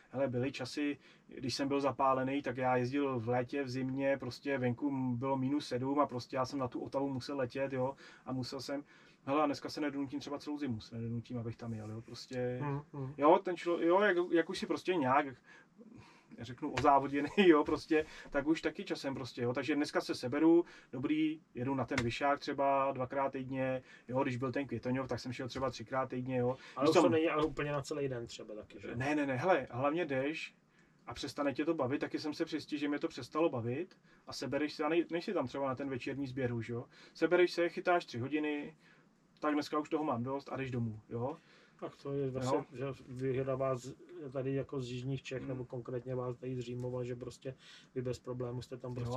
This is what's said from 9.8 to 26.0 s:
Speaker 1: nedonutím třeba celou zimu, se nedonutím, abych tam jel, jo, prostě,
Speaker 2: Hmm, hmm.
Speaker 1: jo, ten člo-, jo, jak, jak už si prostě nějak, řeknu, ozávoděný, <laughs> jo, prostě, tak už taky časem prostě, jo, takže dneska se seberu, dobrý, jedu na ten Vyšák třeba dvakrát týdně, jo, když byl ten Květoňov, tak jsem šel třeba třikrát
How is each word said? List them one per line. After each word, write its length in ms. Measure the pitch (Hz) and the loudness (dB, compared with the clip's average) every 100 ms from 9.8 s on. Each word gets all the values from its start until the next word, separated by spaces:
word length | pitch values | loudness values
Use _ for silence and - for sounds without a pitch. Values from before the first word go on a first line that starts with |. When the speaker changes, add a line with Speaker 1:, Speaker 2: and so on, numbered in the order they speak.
Speaker 1:
nedonutím 380 | 147 139 135 143 | -2 -2 -4 -6
třeba 200 | 139 139 | -6 -6
celou 180 | 151 147 | -6 -4
zimu, 240 | 143 110 | -2 -4
se 140 | - 120 | -6 -8
nedonutím, 400 | 117 117 - 123 | -4 -6 -6 -6
abych 180 | 113 113 | -6 -6
tam 180 | 120 | -6
jel, 180 | 110 110 | -6 -8
jo, 100 | 110 | -10
prostě, 580 | 120 123 - 127 123 127 | -10 -14 -8 -4 -2 -2
Speaker 2:
Hmm, 160 | 147 139 - | -2 -4 -6
hmm. 200 | 147 131 151 | -8 -8 4
Speaker 1:
jo, 220 | 147 180 | 6 6
ten 120 | - 165 | 4 -4
člo-, 240 | 175 170 | -2 2
jo, 220 | 165 185 | 4 6
jak, 160 | 208 175 185 | 6 4 4
jak 180 | 170 160 | 2 2
už 100 | 185 | -2
si 60 | 175 | -2
prostě 300 | 151 - 185 | -2 0 2
nějak, 300 | 127 139 143 127 - - - - - - - - - - | 4 4 2 -4 -18 -20 -20 -20 -20 -20 -20 -20 -20 -14
řeknu, 320 | 117 120 147 | -12 -6 -4
ozávoděný, 580 | 131 151 139 139 143 143 | 4 6 8 6 0 0
<laughs> 80 | - | 6
jo, 260 | 185 151 | 10 10
prostě, 420 | 147 147 - 156 156 - - | 6 0 2 2 2 -6 -6
tak 180 | 143 139 | -2 2
už 140 | 160 | 0
taky 220 | 160 151 | 0 -4
časem 300 | 196 156 139 127 | -6 -6 -4 -6
prostě, 260 | 127 - | -6 -4
jo, 120 | 120 | -2
takže 220 | 127 131 147 | -2 0 0
dneska 260 | 143 175 | 0 -2
se 140 | - - | -2 -4
seberu, 500 | 127 143 160 170 175 - - | -2 4 8 8 6 -4 -12
dobrý, 480 | 127 143 151 156 156 - 123 | -6 0 2 0 -2 -10 -6
jedu 200 | 123 135 | -2 -2
na 100 | 120 | 0
ten 120 | 135 | 0
Vyšák 360 | 117 - 143 143 | 0 0 2 2
třeba 520 | - 135 139 139 135 | 0 0 4 4 2
dvakrát 380 | 131 127 139 135 | 0 -2 0 -2
týdně, 520 | 135 131 131 131 131 - - - | -2 -4 -2 -2 -2 -6 -16 -4
jo, 160 | 127 | -2
když 140 | 139 123 | 0 0
byl 140 | 131 | -2
ten 160 | 131 135 | -2 -4
Květoňov, 400 | 117 127 131 127 | -4 -2 -2 -2
tak 120 | 117 | -4
jsem 140 | 135 | -4
šel 140 | 123 127 | -6 -6
třeba 220 | 131 131 | -4 -4
třikrát 400 | - 113 135 | -4 -4 -2